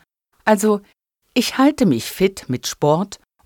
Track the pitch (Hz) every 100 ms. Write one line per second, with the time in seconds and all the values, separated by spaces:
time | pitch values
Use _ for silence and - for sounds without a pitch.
0 | _ _ _ _ - 214 214 202 202 _
1 | _ _ _ 254 - - 269 294 220 117
2 | - - 190 190 - 127 - - 147 156
3 | 202 - _ _